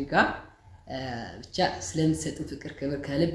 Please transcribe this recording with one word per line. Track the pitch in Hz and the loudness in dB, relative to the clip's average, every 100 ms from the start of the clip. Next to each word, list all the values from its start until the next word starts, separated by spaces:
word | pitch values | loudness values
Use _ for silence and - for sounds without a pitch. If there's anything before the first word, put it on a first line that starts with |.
ጋር። | 139 170 - - - - - - | 2 4 4 0 -10 -20 -20 -18
እ፣ | - 131 131 117 95 92 | -10 -8 -6 -6 -8 -12
ብቻ | - - 180 - | -6 0 2 0
ስለምትሰጡን | - 156 156 156 147 - 147 | -4 4 4 4 0 -6 -6
ፍቅር፣ | 139 147 | -8 -10
ክብር | - 139 143 | -4 -2 -2
ከልብ | 143 143 165 | 0 2 2